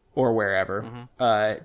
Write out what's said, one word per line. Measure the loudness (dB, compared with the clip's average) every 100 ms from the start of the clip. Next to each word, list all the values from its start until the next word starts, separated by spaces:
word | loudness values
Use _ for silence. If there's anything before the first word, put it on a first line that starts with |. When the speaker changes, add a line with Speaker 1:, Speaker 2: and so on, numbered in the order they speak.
| _ -2
Speaker 1:
or | 2
wherever. | 2 2 0 -2 -4
Speaker 2:
Mm-hmm. | -8 -14 -18 -2
Speaker 1:
Uh, | 2 2 2 -2